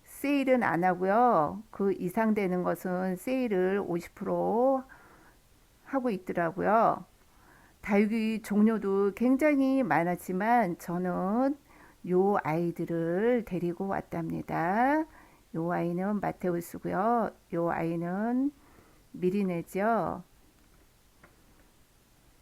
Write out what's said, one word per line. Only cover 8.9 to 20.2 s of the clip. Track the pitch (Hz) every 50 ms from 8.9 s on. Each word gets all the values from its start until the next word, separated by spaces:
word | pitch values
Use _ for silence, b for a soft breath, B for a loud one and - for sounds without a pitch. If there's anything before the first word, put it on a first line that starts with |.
| 196 196 202 202 190
굉장히 | - 233 254 269 262 311 302 294 269 269 262 269 269
많았지만 | 254 175 139 156 170 175 180 175 - - 180 185 208 226 240 240 220 180 165 -
저는 | - - 170 180 180 180 175 180 180 190 208 240 262 277 294 - B B B B B B B B - 175
요 | 180 180 190 202 208 - -
아이들을 | 147 156 165 175 170 170 - 165 160 170 165 165 165 170 185 220 240 254 240 208
데리고 | - 185 165 175 175 170 - 190 196
왔답니다. | 190 160 - - - 170 165 165 165 160 151 - 156 156 165 170 196 226 247 269 294 311 311 B B B B B B B B B -
요 | 165 165 170
아이는 | 175 175 170 175 175 175 185 202 214 202
마테우스고요. | 175 165 156 - - 180 170 170 - - - 180 - 170 175 180 202 226 240 233 208 - - - _ - -
요 | 170 170 170
아이는 | 147 139 165 165 165 170 170 170 180 196 220 233 247 254 269 285 - b b b b b b b b b b b
미리네죠. | - - 170 185 185 208 196 185 175 170 - - - 190 202 226 233 208 165 165 - 185